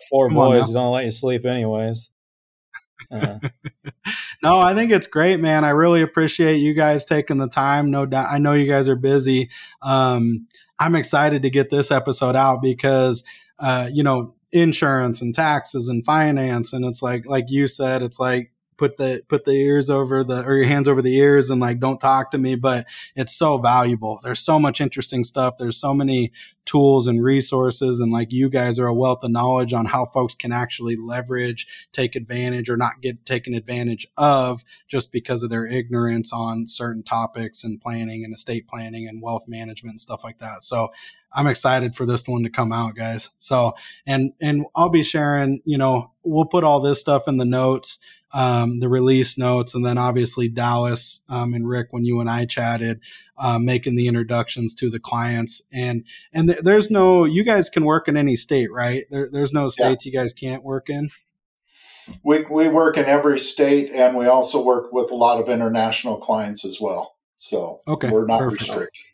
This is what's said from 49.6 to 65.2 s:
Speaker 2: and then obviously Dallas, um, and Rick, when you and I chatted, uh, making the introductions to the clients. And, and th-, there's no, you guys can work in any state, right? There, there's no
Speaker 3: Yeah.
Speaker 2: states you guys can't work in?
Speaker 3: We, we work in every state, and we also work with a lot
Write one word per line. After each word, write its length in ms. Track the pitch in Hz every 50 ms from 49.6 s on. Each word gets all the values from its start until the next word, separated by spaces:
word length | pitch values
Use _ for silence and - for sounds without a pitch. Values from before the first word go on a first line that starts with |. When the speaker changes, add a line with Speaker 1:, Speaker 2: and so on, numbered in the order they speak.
| 120 123 -
Speaker 2:
and 100 | 123 123
then 140 | 123 123 123
obviously 500 | 123 123 120 123 120 120 - 131 120 113
Dallas, 760 | 117 120 120 120 120 120 120 120 120 117 - - - - _ -
um, 240 | 131 123 120 120 120
and 160 | 120 117 120
Rick, 200 | 123 120 117 -
when 140 | - 120 120
you 160 | 120 120 120
and 100 | 117 113
I 140 | 117 120 120
chatted, 560 | 120 - 127 117 117 117 113 113 117 113 113 - - - - - _ _
uh, 220 | - - 123 120 117
making 380 | 120 127 127 123 120 135 120
the 100 | 120 120
introductions 680 | 123 117 117 117 113 120 120 113 - - 123 117 110 -
to 120 | - 127 117
the 120 | 110 113
clients. 600 | - - 120 117 117 120 120 117 117 117 - - - _ -
And, 320 | 127 123 123 120 117 - - - - - _ -
and 160 | 165 160 170
th-, 120 | 170 156 165
there's 300 | 180 202 214 208 214 214
no, 320 | 196 185 185 185 180 165
you 200 | 151 156 185 214
guys 240 | 240 220 202 165 -
can 160 | - 170 156
work 220 | 151 156 160 -
in 100 | - 143
any 200 | 147 143 143 123
state, 340 | 113 - - 147 135 117 101
right? 320 | 117 123 120 123 123 135 - -
There, 180 | 143 139 139 127 139
there's 200 | 143 143 135 143
no 120 | 151 143
Speaker 3:
Yeah. 40 | 131
Speaker 2:
states 360 | - - 127 127 131 - -
you 60 | 139 131
guys 200 | 131 127 117 -
can't 300 | - 135 131 131 131 -
work 260 | 139 135 135 - -
in? 220 | 143 143 147 147 - _ _ _ _ _ _ _ _ _ _ _ _ - - - - - - - - - -
Speaker 3:
We, 220 | 143 151 151 -
we 240 | - 151 156 165 160
work 280 | 151 160 160 156 156
in 100 | 156 139
every 340 | 139 143 147 143 147 139 131
state, 500 | - - - - 147 139 143 143 139 - -
and 240 | 131 127 127 127
we 100 | 123 120
also 380 | 123 127 131 127 - - 143 123
work 280 | 127 123 120 - - 123
with 180 | 127 120 120
a 60 | 123
lot 240 | 120